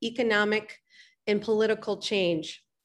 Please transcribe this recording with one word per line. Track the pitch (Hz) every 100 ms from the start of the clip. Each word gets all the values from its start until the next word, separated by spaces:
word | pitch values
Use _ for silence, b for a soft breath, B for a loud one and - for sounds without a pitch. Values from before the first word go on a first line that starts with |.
economic | 226 233 233 208 208 214 214 - _ b b b -
and | 208
political | 208 214 220 214 214 202
change. | - 202 175 160 156 - _ _